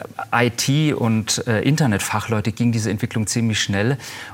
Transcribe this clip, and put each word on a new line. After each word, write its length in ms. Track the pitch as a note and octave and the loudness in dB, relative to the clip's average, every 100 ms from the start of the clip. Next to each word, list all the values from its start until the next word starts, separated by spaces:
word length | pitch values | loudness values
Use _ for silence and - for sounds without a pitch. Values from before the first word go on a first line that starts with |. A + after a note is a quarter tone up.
| - - - | -10 -10 -2
I 180 | A#2 B2 | 2 2
T 420 | A2+ - C#3+ D#3 | 2 0 2 2
und, 520 | - A2+ A2 G#2+ - - | 2 2 0 0 -4 0
äh, 140 | A2 | 0
Internetfachleute 880 | C3+ D#3 C#3 G2 - G#2+ - A2 G#2+ | 2 2 2 2 0 -4 0 -2 0
ging 180 | - A#2+ | 0 0
diese 220 | A2+ G#2+ | 2 0
Entwicklung 340 | G2+ A#2+ A#2 G#2+ | -2 -2 -2 -2
ziemlich 340 | A#2+ A#2 G#2+ | 0 0 0
schnell. 380 | - G2 A2 C#3 - - - | 0 0 2 0 -6 -14 -16